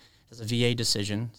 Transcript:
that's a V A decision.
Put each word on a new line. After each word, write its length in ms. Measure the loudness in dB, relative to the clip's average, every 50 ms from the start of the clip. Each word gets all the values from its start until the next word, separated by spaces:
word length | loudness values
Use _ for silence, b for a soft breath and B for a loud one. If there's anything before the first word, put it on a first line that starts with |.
| B B B B B B
that's 120 | -16 -12
a 40 | -6
V 200 | -2 0 2 4
A 80 | 4 2
decision. 560 | 2 0 0 0 0 0 -2 -2 -2 -4 -4 -8